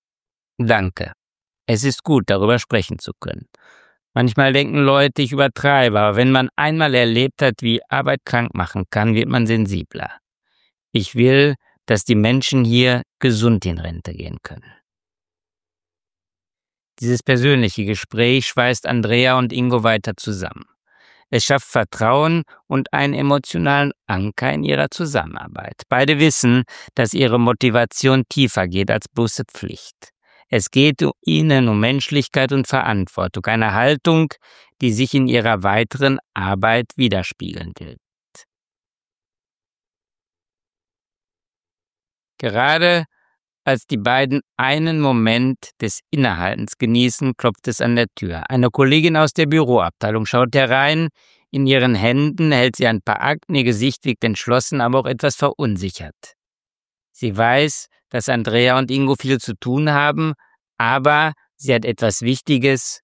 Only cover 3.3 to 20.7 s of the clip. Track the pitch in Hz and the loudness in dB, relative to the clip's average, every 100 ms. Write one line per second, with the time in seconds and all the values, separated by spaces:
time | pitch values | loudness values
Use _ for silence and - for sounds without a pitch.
3.3 | - - _ _ _ _ _ _ 117 123 | -10 -16 _ _ _ _ _ _ 0 0
4.3 | 127 135 135 143 147 135 139 143 - 127 | 2 2 2 0 2 4 4 2 0 -2
5.3 | 139 139 - 143 139 120 104 107 104 127 | 0 0 0 2 4 4 4 2 4 4
6.3 | 131 127 - 151 160 151 127 117 113 131 | 4 0 -2 -2 0 2 2 2 2 0
7.3 | - 139 110 117 117 - 135 139 135 - | 0 -2 0 -2 -2 -2 -4 -2 -4 -2
8.3 | 120 117 - 90 98 95 104 113 110 120 | -2 -2 -4 -6 -6 -4 -2 0 0 0
9.3 | 123 113 113 101 95 78 - - - _ | 0 0 0 0 -4 -8 -12 -14 -14 _
10.3 | _ _ _ _ _ _ 117 98 117 123 | _ _ _ _ _ _ -4 -4 2 4
11.3 | 135 143 135 _ _ - 107 - 107 107 | 4 2 0 _ _ -2 -2 2 2 2
12.3 | 131 - 135 117 120 127 123 - - 131 | 0 0 0 2 4 2 0 -4 -2 0
13.3 | 110 117 107 92 82 82 85 87 82 80 | 2 2 2 0 -6 -8 -10 -12 -12 -12
14.3 | 80 - - - _ _ _ _ _ _ | -14 -16 -20 -20 _ _ _ _ _ _
15.3 | _ _ _ _ _ _ _ _ _ _ | _ _ _ _ _ _ _ _ _ _
16.3 | _ _ _ _ _ _ - 117 123 - | _ _ _ _ _ _ -8 -2 -2 0
17.3 | 127 135 135 107 - 101 101 - 107 120 | 2 4 2 2 -2 -4 -4 -6 0 2
18.3 | 131 - - 123 120 - 123 107 120 127 | 2 0 0 0 0 -2 -2 0 2 4
19.3 | 127 123 120 123 123 113 110 113 104 - | 2 0 -2 0 2 2 0 -2 -8 -8
20.3 | 95 92 - - | -6 -8 -12 -20